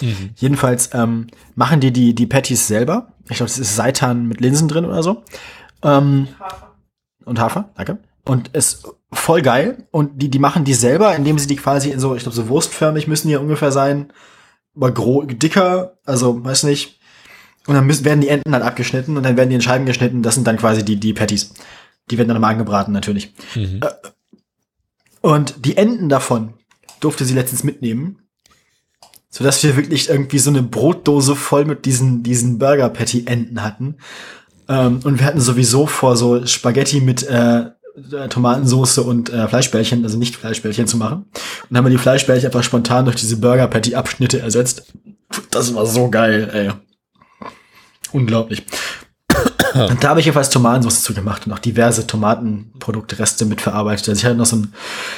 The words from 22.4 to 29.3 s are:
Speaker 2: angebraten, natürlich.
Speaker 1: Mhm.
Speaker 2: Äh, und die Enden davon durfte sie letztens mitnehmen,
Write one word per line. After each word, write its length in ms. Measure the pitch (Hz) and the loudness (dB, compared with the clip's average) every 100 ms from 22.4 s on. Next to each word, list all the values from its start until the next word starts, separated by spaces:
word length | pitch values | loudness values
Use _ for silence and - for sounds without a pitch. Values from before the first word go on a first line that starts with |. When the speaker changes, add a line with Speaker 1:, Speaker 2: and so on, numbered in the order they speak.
| 110 | 2
Speaker 2:
angebraten, 400 | 110 104 101 98 | 0 0 -2 0
natürlich. 400 | 101 101 101 - - - | -2 -2 -4 -6 -16 -12
Speaker 1:
Mhm. 260 | 117 95 95 | -6 -6 -4
Speaker 2:
Äh, 60 | - - - - _ _ _ _ _ _ _ _ _ _ | -6 -8 -16 -20 _ _ _ _ _ _ _ _ _ _
und 420 | 180 147 139 - | 2 2 2 -4
die 140 | 127 160 | -2 2
Enden 320 | 214 240 170 | 2 2 0
davon 440 | 139 - 120 110 - _ _ - - | 0 0 -2 -4 -12 _ _ -20 -6
durfte 240 | 156 151 | -4 -2
sie 100 | 127 | -2
letztens 300 | 131 123 123 | 0 -2 -4
mitnehmen, 540 | 139 143 120 113 165 196 _ _ _ _ _ _ _ _ - - _ | -4 -4 -4 -4 -6 -12 _ _ _ _ _ _ _ _ -20 -20 _